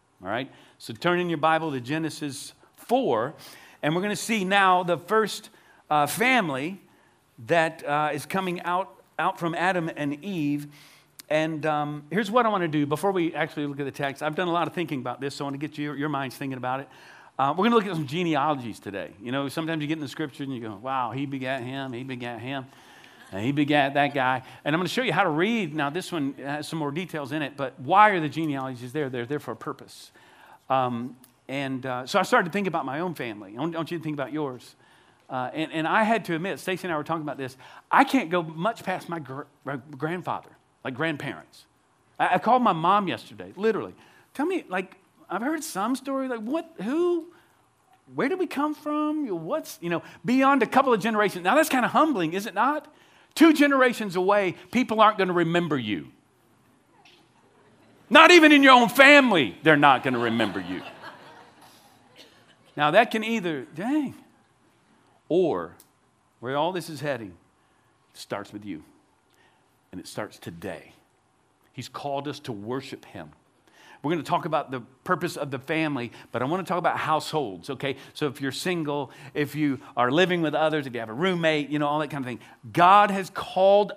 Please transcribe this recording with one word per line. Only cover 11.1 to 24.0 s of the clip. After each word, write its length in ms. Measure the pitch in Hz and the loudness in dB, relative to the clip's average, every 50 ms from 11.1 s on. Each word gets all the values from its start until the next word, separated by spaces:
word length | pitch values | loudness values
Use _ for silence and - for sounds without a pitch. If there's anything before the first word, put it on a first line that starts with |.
| _ - - - | _ -14 -6 -2
And, 340 | 151 156 156 160 160 147 151 | 0 0 0 -2 -4 -4 -2
um, 380 | 156 151 147 147 147 151 147 147 - | -2 -2 -2 -4 -4 -8 -10 -10 -6
here's 180 | 165 214 233 190 | -4 -4 -2 0
what 180 | 226 247 233 | 2 2 2
I 20 | 220 | 2
wanna 180 | 208 185 175 | 2 0 0
do 180 | 160 147 151 143 | 0 0 0 0
before 280 | 135 151 147 202 202 | 0 0 0 0 0
we 200 | 190 185 165 160 | 0 0 0 -2
actually 320 | - 147 160 151 - 156 147 143 | -2 -4 -4 -4 -4 -6 -6 -6
look 100 | 143 135 | -4 -6
at 60 | 143 | -8
the 80 | 131 | -8
text. 320 | - - 143 139 127 - 147 | -6 -4 -4 -4 -4 -4 -4
I've 100 | 156 151 | -4 -2
done 140 | 185 185 175 | -2 -2 0
a 40 | |
lot 140 | 165 170 160 | 0 0 0
of 80 | 151 - | -2 -2
thinking 240 | 185 170 151 151 127 | -4 -4 -4 -4 -6
about 220 | 123 123 123 - | -6 -6 -8 -6
this, 160 | 135 151 - | -8 -8 -6
so 80 | - 143 | -6 -8
I 20 | |
wanna 120 | 139 139 139 | -6 -6 -6
get 200 | 151 147 - 151 | -8 -8 -8 -8
your, 160 | 147 147 135 | -8 -8 -6
your 140 | 139 147 156 | -4 -4 -2
minds 260 | 143 135 139 127 - | -2 -4 -4 -6 -8
thinking 240 | - 143 135 131 127 | -8 -8 -8 -8 -6
about 220 | 123 127 127 135 | -4 -4 -4 -4
it. 80 | 139 - - - - - - - - - _ - | -6 -10 -16 -20 -20 -20 -20 -20 -20 -12 _ -2
Uh, 160 | 135 139 156 | 0 0 2
we're 60 | 175 | 2
gonna 140 | 202 233 233 | 4 4 4
look 100 | 226 185 | 4 2
at 80 | 202 175 | 2 -2
some 140 | 160 151 123 | -4 -4 -4
genealogies 720 | 147 180 180 165 151 135 143 156 147 135 120 110 92 - | -2 -2 0 0 2 2 2 0 0 -2 -4 -8 -10 -10
today. 320 | - 104 95 95 80 - - 98 | -10 -10 -8 -8 -8 -10 -12 -12
You 80 | 110 120 | -8 -6
know, 180 | 131 139 139 131 | -4 -4 -4 -4
sometimes 320 | - 165 160 160 165 156 | -4 -4 -4 -4 -4 -4
you 40 | 147 | -4
get 120 | 143 156 156 | -4 -4 -6
in 40 | |
the 60 | 143 127 | -6 -10
scripture 340 | - - 156 139 - - | -8 -8 -8 -8 -8 -10
and 100 | 139 135 | -10 -8
you 80 | 131 113 | -8 -8
go, 140 | 117 110 101 95 | -8 -10 -10 -10
"Wow, 300 | 117 131 135 131 123 113 | -8 -6 -4 -4 -4 -4
he 120 | 113 135 143 | -4 -6 -6
begat 380 | 135 139 131 127 127 135 131 | -6 -6 -6 -4 -4 -4 -4
him, 300 | 117 123 135 139 135 131 | -6 -8 -8 -8 -8 -8
he 100 | - 127 | -10 -10
begat 380 | 131 135 127 120 123 120 120 110 | -10 -10 -10 -8 -8 -10 -10 -10
him, 260 | 117 131 139 135 127 - - - - - - - - - - - - - | -8 -8 -8 -8 -10 -12 -18 -20 -20 -20 -20 -20 -20 -20 -20 -20 -18 -12
and 140 | 95 98 110 | -8 -4 -2
he 80 | 135 | -2
begat 420 | 143 147 147 139 147 147 135 139 139 | 0 0 0 2 4 4 4 2 2
that 200 | 143 | 2